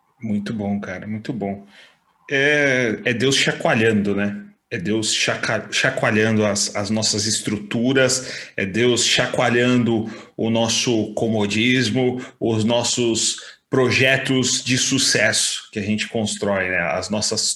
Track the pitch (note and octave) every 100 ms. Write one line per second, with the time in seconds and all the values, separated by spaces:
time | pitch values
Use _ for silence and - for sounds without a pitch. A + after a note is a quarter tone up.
0 | _ - A2+ G#2 G2+ A2 G2+ G2+ G2+ F#2
1 | G2+ A2 C3 A#2 G2 G2 - - - _
2 | _ _ - C#3 D3 D3 C#3+ B2+ A#2 G#2
3 | A#2+ A2+ C3 C3+ D#3+ D3 E3+ B2 A2+ G#2
4 | G2+ G2 G2+ G2+ - _ - - F#2 A2
5 | G#2+ - - A2 - A2 - - C#3 -
6 | B2 G#2+ A2 A2 G#2 G2 - G#2 G2+ A2
7 | G#2+ G#2 A2 G#2 - G#2 - A#2 B2 C3+
8 | B2+ - - - - - F#2+ G#2+ B2 A#2
9 | - - B2 - B2 A#2+ B2 B2 A#2 A2+
10 | G#2+ - - - A2+ A2+ A2+ - C3 A2+
11 | G#2 - A2+ A2 G2+ A2 A#2+ B2+ A2 B2+
12 | B2+ B2+ - - A2 A2 G#2+ A#2+ - -
13 | A#2+ A2 - - - - - C3 B2 G2+
14 | E3 E3 - C3 A#2+ - B2 B2 - C3
15 | - A#2 G#2+ G#2+ - - - G#2+ G#2 G#2+
16 | - A#2 G#2 - G2+ G2 F#2 F2+ E2+ F#2
17 | F2+ G#2+ - G#2+ -